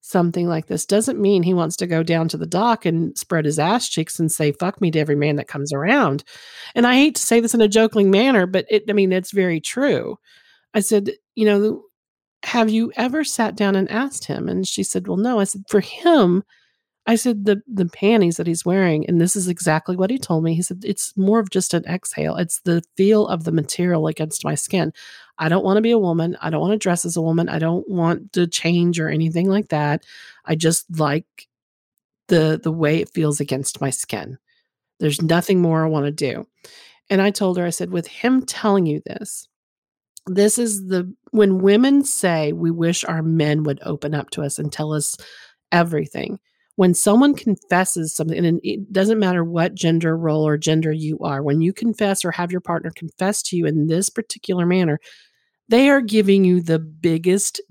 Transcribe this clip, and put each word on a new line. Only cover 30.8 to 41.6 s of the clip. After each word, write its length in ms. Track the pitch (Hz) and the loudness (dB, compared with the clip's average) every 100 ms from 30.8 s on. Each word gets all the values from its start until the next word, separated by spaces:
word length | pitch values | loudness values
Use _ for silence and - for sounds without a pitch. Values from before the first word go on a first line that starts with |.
| - 160 | -4 -2
like 280 | 147 156 - _ - _ _ _ _ _ _ _ - | 0 -2 -6 _ -20 _ _ _ _ _ _ _ 0
the, 320 | 170 156 160 | 2 2 0
the 100 | 165 | -4
way 280 | 160 147 160 | -2 0 0
it 100 | - | -2
feels 280 | 170 151 143 | -4 -2 -2
against 400 | 143 135 135 - | -4 -6 -6 -6
my 100 | 139 | -6
skin. 480 | - - 101 - 131 _ _ _ _ _ - | -6 -8 -10 -10 -16 _ _ _ _ _ -4
There's 220 | 151 143 | -2 0
nothing 380 | 160 170 190 185 | 0 0 2 2
more 240 | 170 160 | 2 2
I 40 | 160 | 0
wanna 240 | 151 143 | 0 -2
do." 340 | 151 131 - - _ - - - _ - | -4 -4 -6 -10 _ -20 -20 -20 _ -2
And 120 | 190 | 0
I 80 | 202 | 0
told 260 | 196 190 180 | 0 -2 -2
her, 80 | 175 | -4
I 40 | |
said, 200 | - 180 | -4 -6
"With 160 | 175 170 | -6 -6
him 360 | - 247 262 254 | -4 0 0 -2
telling 400 | - 214 196 160 | -4 0 2 2
you 140 | 151 - | -2 -8
this, 420 | - 208 - - _ _ _ _ _ _ - 185 | -14 -12 -14 -18 _ _ _ _ _ _ -16 -4
this 300 | 185 208 240 | 2 2 2
is 300 | 233 202 185 | -2 -4 -2
the, 240 | 185 180 - _ | -2 -4 -10 _
when 280 | 214 196 | 4 4
women 440 | 185 | 4